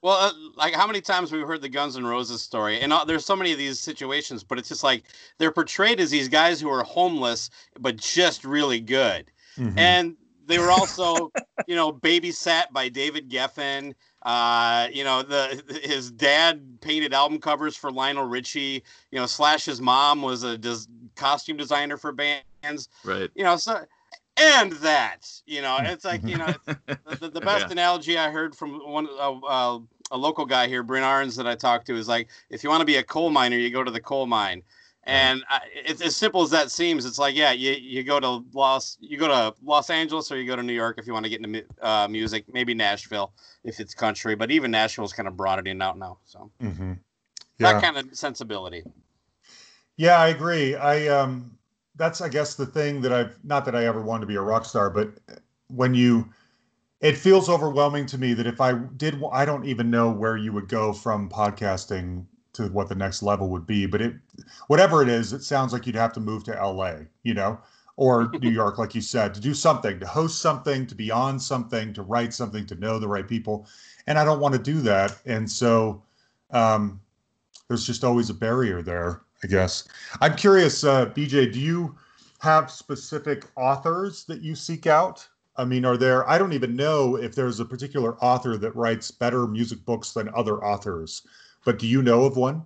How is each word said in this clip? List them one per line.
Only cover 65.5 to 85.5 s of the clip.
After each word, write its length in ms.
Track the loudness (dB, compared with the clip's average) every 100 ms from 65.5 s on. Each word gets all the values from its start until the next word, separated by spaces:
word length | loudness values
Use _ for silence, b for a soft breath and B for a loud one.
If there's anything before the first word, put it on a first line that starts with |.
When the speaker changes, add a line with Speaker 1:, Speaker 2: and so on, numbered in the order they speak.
| 0 0
Speaker 2:
like 140 | -4 -4
you'd 80 |
have 180 | 0 0
to 60 | -2
move 220 | -6 -6
to 140 | -8 -4
L 240 | -4 -2
A, 220 | -6 -6 -16 _
you 100 | -4
know, 240 | 0 -2 -4 b b b 2
or 340 | 4 6 2
Speaker 3:
<laughs> 120 | 0
Speaker 2:
New 80 | 0
York, 280 | 2 0 0
like 160 | -4 -4
you 40 |
said, 320 | -4 0 0
to 60 | -2
do 140 | -4
something, 440 | 2 4 4 0 -4
to 60 | -4
host 340 | -2 -2 0
something, 440 | 0 0 -2 -2 -4
to 60 |
be 160 | -8 -2
on 280 | 0 0 -4
something, 540 | -4 -4 -4 -4 -6
to 80 | -10
write 320 | -2 -2 -2
something, 320 | -4 -6 -6 -8
to 80 |
know 240 | -6 -4 -2
the 100 | -2
right 180 | -4 -4
people. 380 | -6 -4 -6 B B B B 0
And 100 | 2
I 60 |
don't 160 | 4 4
wanna 180 | 2 0
do 220 | 0 0
that. 340 | 4 4 2 -2
And 240 | -6 -4 -4
so, 520 | 0 4 4 2 -4 _ _ _ _ _
um, 500 | 2 4 4 0 -6 _ _ _ _ _ -20 _
there's 180 | -4 -2
just 160 | 0
always 240 | 2 2 0
a 40 |
barrier 480 | -2 -2 0 0 -2
there, 400 | -4 -4 -4 -6 _ _
I 20 | 2
guess. 400 | 4 4 0 -10 B B B
I'm 140 | 2
curious, 480 | 4 6 8 6 4
uh, 220 | 4 4 2
B 200 | 0 2
J, 200 | 4 4
do 140 | 2
you 360 | -2 -2 -4 b b b b b
have 300 | 4 4 4
specific 720 | -10 -10 -10 -6 -8 -4 -6 -6 -2
authors 680 | 0 2 0 -2 -4 -8
that 160 | -14 -10
you 120 | -8 -10
seek 300 | -8 -2 4
out? 400 | 4 4 -2 -20 _ _